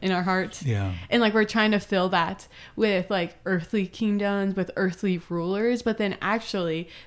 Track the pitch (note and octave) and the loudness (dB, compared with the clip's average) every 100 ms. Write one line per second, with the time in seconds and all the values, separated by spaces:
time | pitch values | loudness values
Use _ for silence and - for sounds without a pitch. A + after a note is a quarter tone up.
0 | F#3+ F3+ F3+ F#3 F#3 - C3+ G#2 F#2+ F2 | -2 0 2 0 0 -4 -2 0 0 -4
1 | - A#3+ A3 A3 G#3+ A3+ G#3+ G#3 - G3 | 0 2 4 4 2 2 2 2 0 0
2 | F3+ F3+ E3 F#3+ - - - - G#3+ G#3+ | 2 2 0 -4 -12 -20 -16 0 2 2
3 | F3 G3 E3+ - G3 F3+ D#3+ G#3+ F#3 - | 0 -2 -2 -6 -2 -2 0 -2 -2 -2
4 | G#3+ G#3 G3+ G3+ G3 F#3+ F3+ - F#3 F3 | 0 0 0 0 0 0 -2 0 -2 0
5 | G3+ F3 - E3+ E3+ G3 A#3 B3 A#3 A3 | 0 -2 -2 -4 -2 0 0 0 0 0
6 | G3+ - F#3 A3 - G3 E3+ D#3+ E3+ - | -2 -2 -2 -2 -2 -4 -2 -2 -6 -14